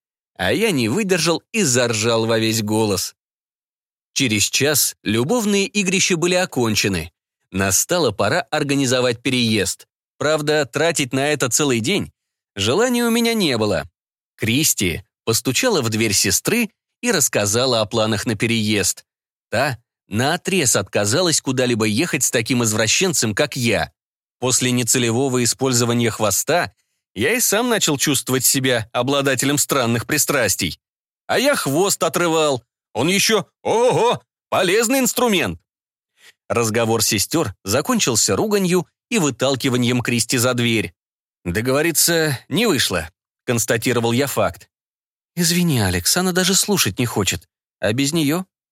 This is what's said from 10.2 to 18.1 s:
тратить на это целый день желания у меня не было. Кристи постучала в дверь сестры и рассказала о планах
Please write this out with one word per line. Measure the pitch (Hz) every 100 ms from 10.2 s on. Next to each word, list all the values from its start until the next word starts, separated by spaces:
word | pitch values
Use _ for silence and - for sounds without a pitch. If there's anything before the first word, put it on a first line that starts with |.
| 139 156 147 151
тратить | 143 143 160 165 131
на | 135 143
это | 147 131
целый | - 151 123
день | 110 196 80 _ _ _ _
желания | - 98 147 247 240
у | 240
меня | 226 233
не | 226 175 120
было. | 107 87 73 _ _ _ _ -
Кристи | 107 120 151 - 92 76 - _
постучала | - 113 - 127 262 196
в | 117
дверь | 110 110
сестры | 101 104 - - 220 226 _ _ _
и | 240
рассказала | 202 120 - 104 110 131 120
о |
планах | 104 113 107